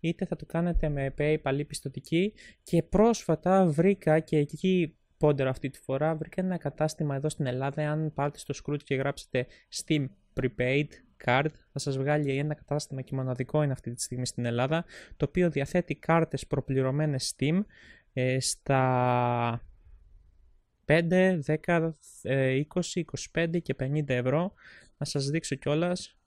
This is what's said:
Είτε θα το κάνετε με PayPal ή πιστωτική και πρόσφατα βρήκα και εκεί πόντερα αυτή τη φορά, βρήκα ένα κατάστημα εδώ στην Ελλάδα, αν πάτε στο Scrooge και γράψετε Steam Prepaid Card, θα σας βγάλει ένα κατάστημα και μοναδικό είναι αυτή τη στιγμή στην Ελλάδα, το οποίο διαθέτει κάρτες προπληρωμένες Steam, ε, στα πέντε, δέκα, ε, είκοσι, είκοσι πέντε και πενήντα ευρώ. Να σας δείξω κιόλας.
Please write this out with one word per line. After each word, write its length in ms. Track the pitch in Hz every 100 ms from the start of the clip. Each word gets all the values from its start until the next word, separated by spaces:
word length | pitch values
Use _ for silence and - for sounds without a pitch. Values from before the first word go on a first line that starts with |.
Είτε 240 | 165 170
θα 120 | 185 160
το 100 | -
κάνετε 420 | 165 175 170 156
με 260 | 143 135 -
PayPal 380 | 147 156 139 139
ή 60 |
πιστωτική 680 | 147 - 143 - - 165 196 - - -
και 200 | - 170
πρόσφατα 840 | - 185 220 226 - 160 180 190 185
βρήκα 540 | 147 180 196 - 156
και 160 | 160 156
εκεί 600 | 147 - 185 185 160 - _ _
πόντερα 340 | 151 143 131
αυτή 200 | 131 135
τη 80 | -
φορά, 380 | - 135 156 156
βρήκα 260 | 151 -
ένα 140 | 185 180
κατάστημα 580 | - - 156 - 151
εδώ 140 | 139 147
στην 180 | - 135
Ελλάδα, 440 | 123 135 143 151
αν 220 | 151 160
πάτε 240 | - 143 -
στο 160 | - 139
Scrooge 200 | - 147
και 100 | -
γράψετε 520 | 135 135 139 - 127 123 - _ -
Steam 320 | - 156 131 - _ -
Prepaid 480 | 131 - 127 139 147 - _ _
Card, 260 | - 123 151 - _
θα 60 | -
σας 200 | 147 131
βγάλει 400 | 135 147 143 135
ένα 160 | 151
κατάστημα 460 | 147 - 147 - 135
και 120 | 131
μοναδικό 480 | 135 131 123 131 151
είναι 100 | 151
αυτή 220 | 127 -
τη 80 | 120
στιγμή 240 | - 123 127
στην 180 | -
Ελλάδα, 400 | 120 117 131 160 170 - - -
το 80 | 143
οποίο 220 | - 175
διαθέτει 440 | 147 139 180 170
κάρτες 520 | 143 - 165 160 - -
προπληρωμένες 880 | 135 - 131 131 139 156 135 - -
Steam, 240 | 135 175 208 - - - _
ε, 280 | - 127 131
στα 1300 | 127 - - 135 131 127 123 123 123 120 117 120 - - - - - - _ _ - _ _ _
πέντε, 520 | - 156 170 180 185 180
δέκα, 600 | 139 156 - 170 165 160 - -
ε, 320 | - 135 131
είκοσι, 460 | 131 151 - 170 -
είκοσι 300 | 165 - -
πέντε 280 | - 165 170
και 160 | -
πενήντα 400 | 143 131 147 143
ευρώ. 380 | 127 123 143 185 - - - - _
Να 100 | 143
σας 240 | 143 139
δείξω 240 | 156 -
κιόλας. 640 | 135 - 151 175 180 - _